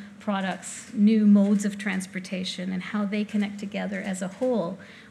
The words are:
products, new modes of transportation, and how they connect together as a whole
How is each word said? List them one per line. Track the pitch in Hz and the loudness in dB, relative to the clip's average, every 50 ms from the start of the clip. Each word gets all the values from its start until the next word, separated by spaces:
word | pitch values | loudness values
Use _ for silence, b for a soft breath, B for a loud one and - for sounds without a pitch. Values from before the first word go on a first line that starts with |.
| B B B - | B B B -10
products, | - 214 202 196 190 190 175 185 - - - - - - - | -6 -4 -2 -2 -2 -2 -4 -6 -8 -14 -14 -16 -14 -8 0
new | 214 202 214 226 220 214 208 | 4 6 6 6 6 8 8
modes | 202 202 196 202 214 202 - | 8 8 8 6 4 2 0
of | 208 202 - | -2 -4 -4
transportation, | - 208 190 190 185 - - 185 180 - 190 185 185 - - - 180 185 | -6 -4 -4 -4 -6 -8 -10 -12 -10 -8 -8 -8 -8 -8 -8 -8 -6 -6
and | 190 185 | -6 -6
how | 180 - - 208 208 | -6 -4 -4 -4 -2
they | 196 208 208 208 | -2 -2 -4 -4
connect | 202 - 208 202 202 202 202 | -2 -2 -2 -2 -2 -4 -8
together | 214 202 - 196 185 190 202 190 | -10 -8 -6 -6 -6 -6 -6 -6
as | 196 202 190 185 | -6 -6 -6 -6
a | 190 180 | -6 -8
whole | - - 254 254 247 214 165 170 190 - B B B B B B | -6 -4 -2 0 0 0 -2 -4 -6 -10 B B B B B B